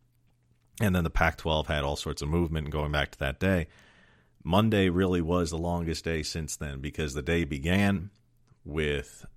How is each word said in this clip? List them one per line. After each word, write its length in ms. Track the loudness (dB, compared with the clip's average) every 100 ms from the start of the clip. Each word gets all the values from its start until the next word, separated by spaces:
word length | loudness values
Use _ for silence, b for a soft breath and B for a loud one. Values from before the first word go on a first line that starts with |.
| _ _ _ _ _ _ _ -2
and 160 | 2 2
then 80 |
the 60 | 2
Pac-twelve 560 | 4 2 2 -2 0 0
had 180 | -2
all 120 | -2 -2
sorts 260 | -4 -4
of 60 | 0
movement 420 | 2 2 -2 -4
going 220 | -4 -2
back 180 | 0 -2
to 80 | -2
that 200 | -4 0
day, 280 | 2 2 0 b b b b b b b
Monday 460 | 0 2 4 4 4
really 320 | 4 2 2
was 300 | 2 0 0
the 80 | -2
longest 460 | -2 -2 -2 -4
day 180 | -4 -4
since 340 | -4 -6 -6 -8
then, 240 | -8 -8
because 320 | -8 -4 -4
the 80 | -4
day 220 | 0 0
began 640 | 0 -2 0 2 2 0 -4 -16 _ _ _ _
with, 600 | -8 -2 0 -2 -6 -14 -20